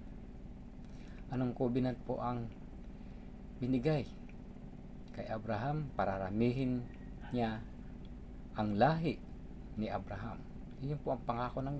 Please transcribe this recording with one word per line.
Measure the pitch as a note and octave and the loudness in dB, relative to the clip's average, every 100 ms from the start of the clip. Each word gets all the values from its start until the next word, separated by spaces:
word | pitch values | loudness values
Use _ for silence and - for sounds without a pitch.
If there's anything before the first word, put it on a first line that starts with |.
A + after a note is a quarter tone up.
| - - - - - - - - - - - - - | -8 -8 -10 -10 -10 -10 -10 -10 -8 -8 -8 -8 -2
Anong | B2+ B2+ | 2 2
covenant | A#2 B2+ B2+ B2+ A#2+ - | 4 4 6 4 2 -2
po | B2 | 0
ang | A#2+ A#2+ A#2 - - - - - - - - - - - | 0 0 -2 -6 -10 -10 -10 -10 -10 -10 -10 -10 -10 -2
binigay | B2 C3 C#3 D3+ - - - - - - - - - - - | 2 4 6 4 2 -4 -10 -10 -10 -10 -10 -10 -10 -10 -8
kay | - - | -6 -4
Abraham? | A2 A2 G#2 C3+ D3+ C#3+ - | -2 0 0 2 2 0 2
Pararamihin | F#2+ F#2+ F#2+ G#2 A#2+ B2+ B2+ B2 B2 - - - - | 2 4 2 6 6 6 4 2 0 -8 -8 -8 -2
niya | A#2+ A2+ A2 - - - - - - - - - | 2 2 2 -4 -8 -8 -8 -8 -10 -10 -10 -6
ang | - G#2+ G2+ | 0 4 8
lahi | C3 D#3+ D#3+ - - - - - - | 8 8 4 0 -4 -10 -8 -8 -6
ni | - G#2+ | -2 0
Abraham. | G2 - G2 A2 - - - - - | 0 -2 -4 -4 -6 -8 -8 -8 -4
Iyon | C#3 D3 | -2 0
po | - B2+ | 0 0
ang | - | 2
pangako | A#2 B2 C3+ C3+ | 2 2 0 0
ng | C#3+ | 0